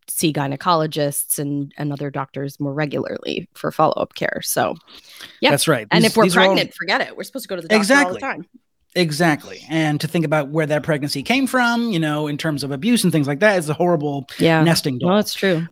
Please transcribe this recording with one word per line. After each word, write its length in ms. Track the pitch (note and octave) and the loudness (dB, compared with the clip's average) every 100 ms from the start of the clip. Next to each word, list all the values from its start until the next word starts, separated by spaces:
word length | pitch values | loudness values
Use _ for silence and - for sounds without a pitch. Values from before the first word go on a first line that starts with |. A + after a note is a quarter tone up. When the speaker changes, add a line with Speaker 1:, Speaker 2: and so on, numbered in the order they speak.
| - | -10
Speaker 1:
see 220 | - E3+ | -2 -2
gynecologists 1080 | D3 C#3 C#3 F#3 E3 D#3 D3+ C#3+ C#3+ - - | 0 -4 -4 0 0 0 -2 -2 -2 -6 -4
and, 340 | C#3+ C#3+ C#3+ - | -4 -4 -6 -6
and 120 | D3 | -6
other 200 | C#3+ C#3+ | -6 -6
doctors 500 | C#3 C3+ - C#3 - | -8 -8 -8 -8 -6
more 140 | C#3+ | -6
regularly 760 | C#3 D3 C3+ - - - - F3 | -2 -2 -2 -6 -6 -6 -8 -8
for 180 | - D#3 | -8 -6
follow-up 420 | - D#3 - - | 2 2 2 -4
care. 260 | - - - | -4 -6 -4
So, 340 | - - A2+ E3 _ - - - - - | -4 -2 -2 -4 _ -20 -20 -20 -18 -2
yeah. 80 | - | 0
Speaker 2:
That's 160 | C#3+ - | 2 2
right. 200 | C3 G#2+ | 0 2
Speaker 1:
And 140 | G3+ | 4
Speaker 2:
These, 60 | A3 | 4
Speaker 1:
if 60 | A3 | 6
we're 60 | |
Speaker 2:
these 120 | G3+ F3+ | 4 6
are 40 | |
all 60 | F#3+ | 4
Speaker 1:
pregnant, 260 | F#3+ F3+ | 4 0
forget 260 | - F3+ A#3+ | -6 -4 -2
it. 160 | C#3+ - | -2 -8
We're 80 | |
supposed 200 | G3 C4+ | -12 -12
to 40 | - | -10
go 80 | F#3 | -8
to 60 | |
the 60 | E3 | 0
doctor 260 | G#3+ G3+ | 2 4
all 40 | C#4 C#4+ | 4 4
the 60 | F#3 | -2
Speaker 2:
Exactly. 40 | |
Speaker 1:
time. 260 | C4+ F#3+ E3+ - _ _ _ | -6 -8 -10 -20 _ _ _
Speaker 2:
Exactly. 680 | F3 E3+ D3 E3+ D3 - - - | 0 0 2 2 2 -4 -18 -6
And 320 | D#3+ D#3 D3 | -2 0 -2
to 80 | D3+ | -2
think 160 | F3+ | -2
about 240 | D#3 D#3 C#3 | 0 0 0
where 160 | D#3 | -2
that 180 | D3+ D3+ | 0 0
pregnancy 400 | C#3+ D3+ C#3+ C#3 | 0 -2 0 -4
came 240 | C3 C4 C4 | 0 0 2
from, 460 | B3+ A#3+ A#3 A#3 | 2 2 0 0
you 60 | F3 | 0
know, 300 | D#3 D3+ D3+ | 0 -2 -4
in 100 | D3 | -4
terms 260 | E3 C#3+ | -4 -4
of 60 | C#3 | -6
abuse 340 | C#3 G#3 A#3+ | -4 0 2
and 80 | F3+ | 4
things 160 | D#3+ C#3 | 2 0
like 120 | C#3+ | 2
that, 180 | G#3 F#3+ | 2 2
is 100 | D3+ | 0
a 60 | |
horrible 520 | D3 F3 E3 D3 C#3 C3 - | 0 2 2 0 -6 -8 0
Speaker 1:
Yeah. 240 | E3 D#3+ | 4 6
Speaker 2:
nesting 360 | D#3+ E3 D3+ B2 | 4 4 0 -2
doll. 120 | E3+ | 2
Speaker 1:
Well, 80 | G3+ | 2
that's 160 | G#3 | 0
true. 320 | - G3 E3 E3 | -2 0 0 -2